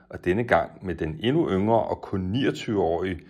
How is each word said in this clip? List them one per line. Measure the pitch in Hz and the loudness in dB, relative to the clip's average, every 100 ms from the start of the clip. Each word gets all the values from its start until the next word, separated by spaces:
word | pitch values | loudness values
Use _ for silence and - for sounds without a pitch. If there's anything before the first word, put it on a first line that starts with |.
| _ | _
og | - | -6
denne | 90 95 | 0 0
gang | 120 85 - - 95 | 4 2 2 -6 -8
med | |
den | 82 80 78 | -4 -4 -2
endnu | 113 156 160 | 0 2 2
yngre | 92 104 113 | 2 4 2
og | - - | 2 -4
kun | - 98 | -4 -4
niogtyve-årige, | 92 117 143 151 - 101 85 85 95 87 | -2 0 0 -2 -2 0 0 0 -2 -6